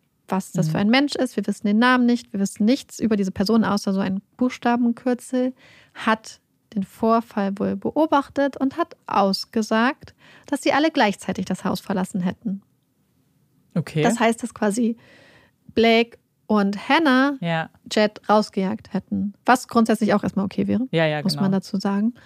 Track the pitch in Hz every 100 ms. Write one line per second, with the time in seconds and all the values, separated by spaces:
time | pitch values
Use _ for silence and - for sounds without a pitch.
0 | _ _ - 190 - 165 156 160 208 262
1 | 285 - 254 - 208 196 208 214 247 247
2 | 240 240 - 196 196 - 214 277 - -
3 | 220 208 190 - 196 226 196 202 - 190
4 | 190 196 - - 254 - 240 240 240 233
5 | 247 240 - 254 254 - - - _ -
6 | - 220 - - _ _ _ 208 190 -
7 | 226 226 220 - 196 196 196 196 214 294
8 | 311 285 - - 277 - 269 320 339 -
9 | - - 196 190 - 226 214 220 240 311
10 | - - - - - 285 311 269 320 294
11 | 208 190 - 185 185 185 208 - - 190
12 | 185 190 180 - 220 196 - _ _ _
13 | _ _ _ _ _ _ _ 175 - 156
14 | 151 233 233 226 240 - 208 208 226 226
15 | - - - _ _ _ - - 226 226
16 | 233 - _ _ - 214 196 202 - 294
17 | 311 254 277 277 170 165 160 _ - -
18 | 208 - - 208 208 202 190 220 - 196
19 | - 196 202 - - 196 - 233 226 220
20 | 208 202 - - 196 - 202 208 262 165
21 | 160 151 147 147 190 190 - 190 196 202
22 | 220 -